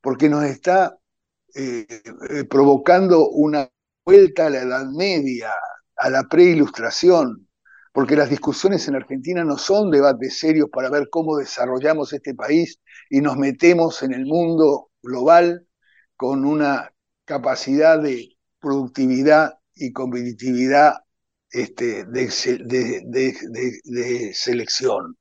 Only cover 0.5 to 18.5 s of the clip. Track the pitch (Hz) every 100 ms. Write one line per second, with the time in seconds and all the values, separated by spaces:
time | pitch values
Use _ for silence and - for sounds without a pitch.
0.5 | 135 175 185 185 - _ _ _ _ _
1.5 | - 135 120 107 113 - - - 151 135
2.5 | 135 143 135 139 180 190 170 147 147 151
3.5 | 151 135 _ _ _ - 196 185 - 160
4.5 | 135 127 127 135 143 196 175 139 123 110
5.5 | 95 - - _ - 131 131 - 160 180
6.5 | 165 143 - 113 - 170 175 131 110 _
7.5 | _ _ _ _ - 127 147 147 143 -
8.5 | 131 190 196 - 139 - 135 131 180 165
9.5 | 139 - 196 208 147 139 123 131 - 160
10.5 | 160 147 131 127 147 143 165 160 151 131
11.5 | - 123 127 143 156 139 143 - 123 123
12.5 | 156 170 - _ - _ 139 147 131 139
13.5 | 131 170 175 165 - 135 127 131 160 170
14.5 | 165 156 143 - _ 120 127 135 170 175
15.5 | 175 _ _ _ _ _ _ 127 135 139
16.5 | 151 143 135 - _ _ _ _ 143 127
17.5 | 127 - 139 156 160 151 123 120 _ _